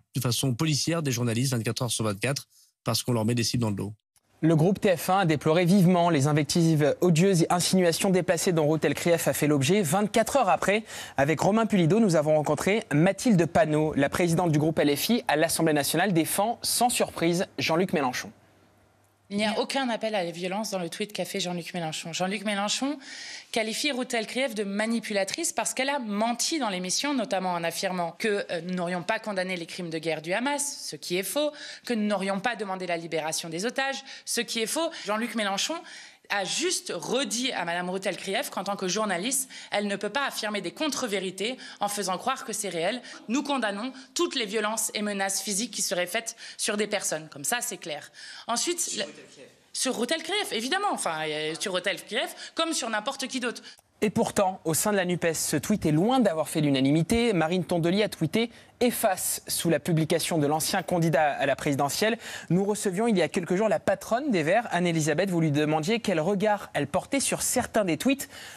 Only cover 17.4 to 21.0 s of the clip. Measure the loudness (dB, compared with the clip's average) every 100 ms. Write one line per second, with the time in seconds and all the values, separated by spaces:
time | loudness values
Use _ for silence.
17.4 | -2 -4 0 2 2 0 -2 -4 -10 -14
18.4 | _ _ _ _ _ _ _ _ -6 -2
19.4 | 0 0 -2 -2 -2 -2 -2 -2 -4 -4
20.4 | -4 -4 -4 -4 -4 -6